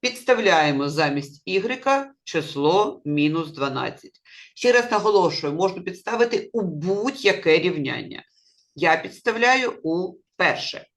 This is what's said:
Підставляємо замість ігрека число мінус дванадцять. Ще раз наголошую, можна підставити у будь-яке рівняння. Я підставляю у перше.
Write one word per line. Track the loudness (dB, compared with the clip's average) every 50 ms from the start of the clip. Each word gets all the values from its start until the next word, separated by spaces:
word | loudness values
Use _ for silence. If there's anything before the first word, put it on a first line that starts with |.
Підставляємо | -4 -4 -6 -4 0 0 2 2 4 4 4 4 4 2 0 0 -2 -4
замість | -2 0 -2 0 0 -4 -6 -8 -14 -16 _
ігрека | -4 -2 -2 -2 -2 -6 -4 0 0 0 0 -2 -6 _ _ _
число | -4 -4 -4 -4 -4 -6 0 2 4 4 4 2 0 -2 -8 _
мінус | -4 0 0 2 2 0 -2 -4 -6
дванадцять. | -6 -4 -4 -4 -2 -4 -6 -6 -8 -12 -20 -20 _ _ _ -20 -20 -20 -20 -20 _
Ще | -2 2 4 4
раз | 4 2 2
наголошую, | -2 0 2 4 4 4 4 4 0 -2 -4 -4 -2
можна | 0 0 0 0 -4 -10
підставити | -10 -12 -10 -8 -6 0 2 2 2 2 -4 -4 -2 _
у | -4 -4
будь-яке | -2 -4 -4 -2 -2 -2 0 -2 -4 -4 0 0 0 0 2 2 2 2 4
рівняння. | 2 0 -2 -2 -4 -4 -6 -8 -8 -10 -12 -16 -18 _ _ _ _ _ _ _ _ _ _
Я | -2 2 2 2
підставляю | 2 0 -8 -14 -6 _ -2 0 2 4 4 4 4 2 -2 -4 -4 -4
у | -4 -2 -2 -4 -6 -10 -14 _ _ _
перше. | _ 0 0 0 0 -4 -8 -10 -12 -16 _ _